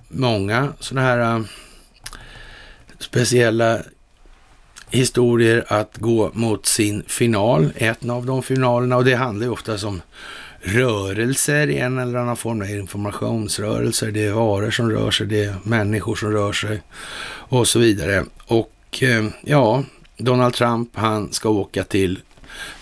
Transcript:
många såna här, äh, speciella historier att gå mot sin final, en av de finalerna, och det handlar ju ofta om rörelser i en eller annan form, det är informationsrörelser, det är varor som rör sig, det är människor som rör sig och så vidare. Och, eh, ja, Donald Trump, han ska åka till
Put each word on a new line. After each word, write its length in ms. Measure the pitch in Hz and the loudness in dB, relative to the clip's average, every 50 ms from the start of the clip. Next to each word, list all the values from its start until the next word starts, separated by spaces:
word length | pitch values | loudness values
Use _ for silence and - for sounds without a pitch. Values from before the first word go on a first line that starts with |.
| - - | -20 -10
många 640 | - - 131 120 110 101 98 101 110 123 143 139 147 - | -4 -2 0 2 2 2 0 0 0 0 0 -2 -4 -8
såna 200 | - - 131 135 | -10 -6 -2 0
här, 180 | 131 127 123 120 | 2 2 2 2
äh, 260 | 117 113 117 113 110 98 - - - - - - - _ _ _ - - - - - - - - - - - - - - - - - - - - | 2 0 0 -2 -2 -6 -10 -18 -20 -20 -20 -20 -20 _ _ _ -16 -16 -16 -16 -20 -20 -20 -20 -20 -20 -20 -20 -20 -20 -20 -20 -20 -20 -18 -16
speciella 800 | - - - 123 120 110 123 123 120 113 110 117 117 113 117 - - - - _ _ _ _ _ - - - - _ _ - _ - _ - - - - | -10 -4 0 0 2 4 4 4 4 4 4 2 2 2 2 0 -4 -10 -18 _ _ _ _ _ -20 -20 -20 -20 _ _ -20 _ -20 _ -20 -20 -10 -2
historier 760 | - 127 131 - - 120 120 120 120 117 117 113 113 117 - - | 0 2 2 2 2 2 2 4 4 4 4 4 4 2 2 0
att 280 | 107 104 104 - - | 0 0 0 -2 -6
gå 340 | - 107 117 117 113 101 82 - | -4 0 0 2 2 2 0 0
mot 320 | 107 117 113 104 - - | -2 0 0 0 -2 0
sin 360 | - - - 107 104 104 - - | 0 0 2 0 0 -2 -4 -6
final, 680 | - - - 120 117 110 98 101 117 135 156 156 143 - | -4 -2 0 2 2 2 2 4 4 4 4 2 2 0
en 340 | - 113 110 113 - - 117 | 0 0 0 -2 -2 -4 -6
av 160 | 120 123 120 | -6 -4 -4
de 160 | 131 131 131 | -2 -2 -2
finalerna, 540 | 123 - 131 131 131 123 120 120 123 123 123 | -2 0 0 2 2 2 2 2 2 2 2
och 80 | 123 123 | 4 4
det 100 | 131 127 | 4 4
handlar 320 | 117 131 123 - 101 120 | 2 0 -2 -2 -4 -4
ju 60 | 123 | -4
ofta 340 | 110 - - 113 110 95 104 | -4 -4 -6 -6 -6 -6 -4
om 140 | 104 98 85 - _ - - - - - - - - - - | -6 -6 -8 -10 _ -20 -20 -18 -18 -18 -18 -18 -20 -18 -12
rörelser 1080 | - 90 101 120 131 120 107 101 98 95 98 110 117 127 135 - - 147 147 147 151 143 | -6 0 2 2 2 2 2 0 -2 -2 -2 0 0 0 2 0 2 2 2 2 2 2
i 100 | 143 139 | 0 0
en 200 | 127 123 131 127 | -2 -2 -2 -2
eller 200 | 127 123 120 123 | -4 -4 -2 -2
annan 180 | 123 120 120 | -2 -2 -4
form, 220 | - - 113 113 107 | -4 -4 -4 -4 -4
det 80 | 98 | -4
är 120 | 98 104 101 | -4 -6 -6
informationsrörelser, 1300 | 98 - - 104 104 104 - - 110 117 113 113 110 110 - - 107 107 113 113 117 120 117 - 123 110 | -8 -8 -8 -6 -6 -6 -6 -4 -4 -2 -2 -2 -2 -4 -4 -4 -4 -4 -2 -2 -2 -2 -2 -2 -2 -2
det 160 | 104 107 107 | -2 -2 -2
är 60 | 101 | 0
varor 380 | 101 113 117 110 101 98 107 110 | 0 2 2 2 2 0 0 -2
som 200 | 110 - 117 113 | 0 0 0 0
rör 200 | 107 107 110 110 | 2 0 0 0
sig, 160 | - - 104 | -2 -2 -2
det 180 | 101 107 107 104 | -2 0 0 0
är 100 | 101 98 92 | -2 -4 -6
människor 520 | - 107 117 110 101 101 110 104 - 113 107 | -4 -2 0 0 0 0 -2 -2 -2 -4 -6
som 180 | - 113 107 | -4 -4 -2
rör 200 | 107 104 101 101 | -2 0 0 -2
sig 300 | 101 - 107 104 107 104 - - - - - - - - - - | -2 -4 -4 -4 -6 -8 -10 -14 -18 -16 -16 -14 -12 -12 -12 -12
och 380 | - - - - 131 127 110 - | -14 -14 -6 0 0 2 2 4
så 100 | - 120 | 4 4
vidare. 460 | 117 113 101 98 - 95 98 92 69 - - - - | 4 4 4 2 0 0 0 0 0 -4 -10 -12 -4
Och, 560 | - 117 113 107 - _ _ _ - - - | 0 0 0 0 -2 _ _ _ -10 -4 0
eh, 240 | 131 127 117 110 107 104 - - | 2 2 2 2 0 -2 -6 -8
ja, 440 | - - 147 143 123 107 120 139 131 - - - - - _ | -2 2 2 4 4 4 4 2 0 -4 -10 -20 -20 -20 _
Donald 380 | - 113 123 123 127 123 120 120 | -4 0 2 4 4 4 2 2
Trump, 360 | - 120 120 117 117 120 117 - | 2 0 2 2 0 -2 -4 -4
han 380 | 101 107 110 107 107 98 - | -2 0 0 0 0 -2 -4
ska 160 | - - - 110 | -6 -2 0 0
åka 360 | 107 98 95 - - 95 90 | 2 0 0 -2 -4 -6 -4
till 360 | - - 95 95 90 92 - - _ - - - - - - - - - - | -2 0 0 2 0 -2 -4 -10 _ -20 -20 -20 -18 -16 -14 -14 -14 -14 -8